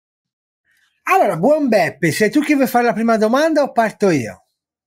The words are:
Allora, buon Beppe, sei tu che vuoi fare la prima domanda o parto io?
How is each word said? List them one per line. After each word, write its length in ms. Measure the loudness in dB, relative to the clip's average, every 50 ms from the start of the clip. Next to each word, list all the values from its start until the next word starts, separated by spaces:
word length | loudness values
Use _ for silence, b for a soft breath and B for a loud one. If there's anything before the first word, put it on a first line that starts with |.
| _ _ _ _ _ _ _ _ _ _ _ _ _ _ _ _ _ _ _ _ _ -2
Allora, 280 | 0 2 2 0 0 0
buon 300 | 0 0 2 2 0 0
Beppe, 420 | 0 0 0 -2 -4 -2 -2 -2
sei 200 | 0 0 0 0
tu 100 | 0 0
che 140 | 0 0 0
vuoi 120 | 0 0
fare 180 | 0 0 0 0
la 80 | 0 -2
prima 240 | -2 0 0 0
domanda 460 | 0 0 0 0 0 0 0 0 0 -2
o 100 | 0 0
parto 380 | -2 -2 -2 -2 -2 0 0
io? 380 | 0 0 -2 -6 -12 -16 _ _ _ _ _ _ _ _ _